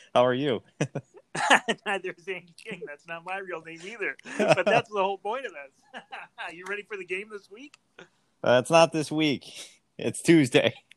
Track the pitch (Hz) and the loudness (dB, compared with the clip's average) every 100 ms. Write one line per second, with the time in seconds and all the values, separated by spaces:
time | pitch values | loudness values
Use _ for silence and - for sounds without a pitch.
0 | - 123 123 127 143 107 - - 147 - | 0 4 4 4 0 -2 -4 -6 -6 -6
1 | - - - - - 262 - - 208 196 | -12 -18 -12 -4 4 4 2 -6 -4 -6
2 | 180 175 165 180 175 165 226 185 151 147 | -6 -12 -12 -12 -14 -20 -16 -14 -14 -16
3 | 165 165 170 190 190 165 165 165 180 226 | -14 -14 -10 -10 -8 -10 -12 -14 -14 -8
4 | 170 - - - 208 156 196 220 - 208 | -6 -6 -8 0 4 4 4 2 2 0
5 | 190 196 202 247 247 156 139 _ _ 247 | -2 -2 -6 -6 -8 -14 -18 _ _ -20
6 | - 220 170 - 196 170 185 202 202 208 | -16 -16 -16 -14 -14 -12 -10 -10 -10 -12
7 | 175 185 214 208 - 202 285 _ _ - | -8 -8 -8 -14 -16 -20 -20 _ _ -20
8 | 175 _ _ _ - 123 123 165 165 160 | -20 _ _ _ 2 2 4 4 4 2
9 | 151 156 156 120 - - - _ _ - | -4 0 0 -2 -6 -18 -20 _ _ -8
10 | 123 - - 165 127 147 123 - - | -6 0 6 6 6 4 2 0 -8